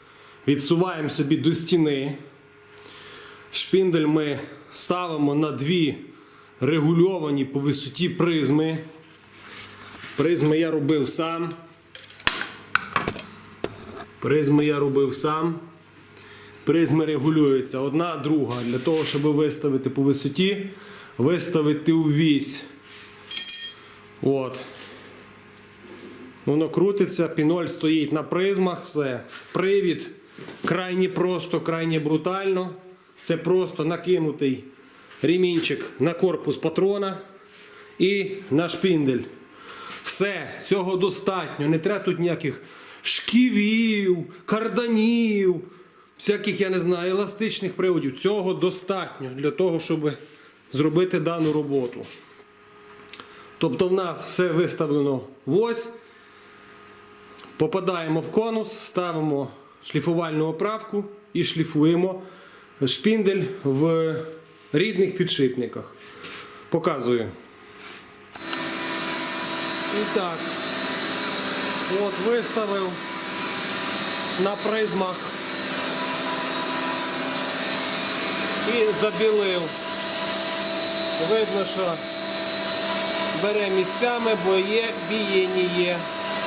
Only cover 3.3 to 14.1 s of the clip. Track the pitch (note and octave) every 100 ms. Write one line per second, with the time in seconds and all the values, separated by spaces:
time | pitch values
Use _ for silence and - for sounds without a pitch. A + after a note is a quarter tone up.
3.3 | - - - - F#3 F#3+ E3 D3+ D#3 D3+
4.3 | C#3 - - - - - F3+ F3 D#3 C#3+
5.3 | D3 D#3 B2+ C#3 F3+ D3 A2+ - - -
6.3 | - - - B2+ D#3+ D3+ E3+ F3+ F#3 D3+
7.3 | C#3+ C3 C#3 C#3+ C3+ C3+ - F3 E3+ E3+
8.3 | E3 C3 D3 D#3+ D#3+ - - - - -
9.3 | - - - - - - - - - D3+
10.3 | E3+ D3+ D#3 E3 D#3+ C#3 D#3 B2+ - E3
11.3 | E3 E3 - - - - - - - -
12.3 | - - - - - - - - - -
13.3 | - - - - - - - -